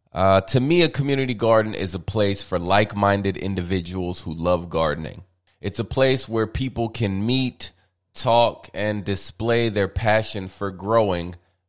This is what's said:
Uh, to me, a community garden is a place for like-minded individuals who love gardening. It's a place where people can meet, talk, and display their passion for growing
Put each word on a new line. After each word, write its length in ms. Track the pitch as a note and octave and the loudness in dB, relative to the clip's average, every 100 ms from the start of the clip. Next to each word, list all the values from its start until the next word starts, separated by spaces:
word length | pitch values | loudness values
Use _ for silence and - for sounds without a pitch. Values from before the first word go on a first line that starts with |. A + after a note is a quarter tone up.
| _ | _
Uh, 280 | - F#2+ F#2+ | 0 4 4
to 180 | F#2+ C3 | 4 2
me, 240 | C3 F3 | 4 4
a 60 | E3 | 2
community 460 | D3+ C#3 C3+ C3 | 0 -2 0 -2
garden 420 | A2 A2+ A2 G#2+ - | 0 4 4 4 -2
is 180 | F#2+ | -4
a 60 | F#2 | -6
place 420 | - A2 G2+ F#2+ | -4 0 0 0
for 160 | - F2+ | -4 -4
like-minded 800 | F2 G2+ G#2+ G2+ G2+ G2+ G2 F#2 | 2 2 2 2 2 2 0 -4
individuals 840 | F#2+ F#2+ F2 F#2+ E2+ F#2 F2+ F2+ | -4 -4 -2 -2 -4 -6 -6 -6
who 120 | - | -8
love 340 | E2 E2+ F2 E2+ | -2 0 0 0
gardening. 540 | D#2+ D#2+ D#2 D2+ - - _ _ _ | -2 0 -2 -8 -14 -20 _ _ _
It's 180 | G2+ - | -8 -6
a 60 | |
place 440 | A2+ - C3+ C3 - | -4 2 2 2 -2
where 200 | A2+ A2 | -2 -2
people 400 | - C3+ A#2 A#2 | -2 -4 -2 -4
can 360 | A2+ G#2 F#2+ | -2 -2 0
meet, 460 | A2 C3 B2+ - - _ _ _ _ | 0 0 -2 -6 -16 _ _ _ _
talk, 540 | - - A#2 A2+ - - | -4 2 4 4 0 -10
and 300 | F2 G#2 G#2 | -4 -4 -2
display 640 | G2 G2 - - A2+ A#2 A#2 | -4 -4 -6 -4 0 2 2
their 180 | G#2 F#2+ | 0 -2
passion 640 | - A#2 A2 A2 G#2 F#2 | 0 2 2 0 -6 -8
for 240 | - G2 | -8 -8
growing 640 | F#2 G2 A2+ G#2 F2 E2+ F2+ _ _ | -6 0 2 2 0 -4 -12 _ _